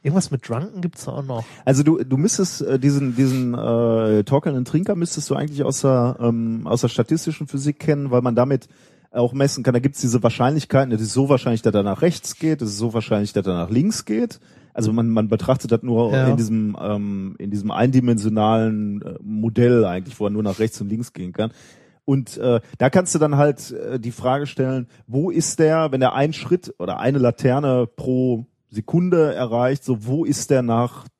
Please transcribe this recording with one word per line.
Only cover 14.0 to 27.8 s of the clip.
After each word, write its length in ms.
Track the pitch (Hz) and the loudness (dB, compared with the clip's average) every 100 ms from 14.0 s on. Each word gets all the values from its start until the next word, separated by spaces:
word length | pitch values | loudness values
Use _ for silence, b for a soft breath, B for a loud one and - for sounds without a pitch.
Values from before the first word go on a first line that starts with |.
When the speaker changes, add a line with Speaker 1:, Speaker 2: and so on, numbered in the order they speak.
| - | -4
Speaker 2:
geht. 340 | 214 240 - b b b | -2 -2 -6 b b b
Also 180 | - 110 | -4 -2
man, 160 | 113 117 | 0 2
man 180 | 113 107 | 0 2
betrachtet 420 | 110 - 127 - | 0 0 0 2
das 120 | 113 | -2
nur 300 | 127 113 117 | 2 0 2
Speaker 1:
Ja. 160 | 135 131 | 2 2
Speaker 2:
in 100 | 117 | 2
diesem, 360 | 110 110 107 101 | 0 0 -2 -4
ähm, 540 | 101 104 101 101 95 - | -4 -4 -6 -8 -8 -10
in 140 | 101 | -6
diesem 200 | 104 101 | -4 -4
eindimensionalen, 1300 | - 123 131 123 113 107 107 107 113 110 107 104 101 | 0 4 4 2 0 0 2 2 4 2 -2 -4 -6
äh, 120 | - 85 | -10 -12
Modell 640 | 101 107 113 113 120 120 | -8 -4 -2 4 4 6
eigentlich, 340 | 98 92 95 - | 4 0 -8 -4
wo 60 | |
er 60 | 104 | -2
nur 120 | 104 | -2
nach 160 | 107 92 | -2 -2
rechts 200 | 110 - | -2 -2
und 80 | 101 | -6
links 240 | 110 120 | -6 -8
gehen 220 | - 90 | -10 -10
kann. 180 | - 113 b b b b b - | -6 -6 b b b b b -10
Und, 320 | 135 120 - | -10 -12 -4
äh, 220 | 123 117 B B | 0 0 B B
da 100 | - | 2
kannst 260 | 190 180 | 2 0
du 40 | 156 | 0
dann 180 | 151 143 | 2 4
halt, 340 | 147 139 - | 2 2 -10
äh, 280 | 120 110 127 | -10 -8 -6
die 120 | 117 | -8
Frage 340 | - 127 139 143 | -4 -2 -2 -4
stellen, 420 | - 131 131 120 b - | -4 -2 -2 -6 b -6
wo 240 | 127 175 | -4 0
ist 280 | - - - | -2 -2 2
der, 340 | 156 160 156 | 2 4 0
wenn 80 | 131 | 2
der 140 | 127 | 2
einen 180 | 131 151 | 2 -2
Schritt 420 | 151 120 180 - - | -2 -2 -2 -2 -8
oder 200 | 90 - | -6 -2
eine 200 | 123 139 | 0 2
Laterne 680 | 120 - 127 131 139 127 | 2 2 0 2 2 0